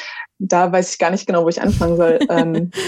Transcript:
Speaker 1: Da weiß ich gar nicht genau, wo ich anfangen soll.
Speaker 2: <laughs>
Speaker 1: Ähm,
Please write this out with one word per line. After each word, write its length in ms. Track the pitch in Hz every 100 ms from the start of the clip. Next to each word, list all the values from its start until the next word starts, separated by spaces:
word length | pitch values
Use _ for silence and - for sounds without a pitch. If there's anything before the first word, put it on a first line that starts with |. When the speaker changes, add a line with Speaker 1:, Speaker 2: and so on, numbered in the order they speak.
| - - - -
Speaker 1:
Da 320 | 190 175 180
weiß 220 | 185 180
ich 60 | -
gar 120 | 170
nicht 160 | 190 -
genau, 180 | 175
wo 40 | 165
ich 120 | 170
anfangen 340 | - - 170 170
soll. 220 | 165 165
Speaker 2:
<laughs> 120 | 277
Speaker 1:
Ähm, 400 | 170 165 233 175 381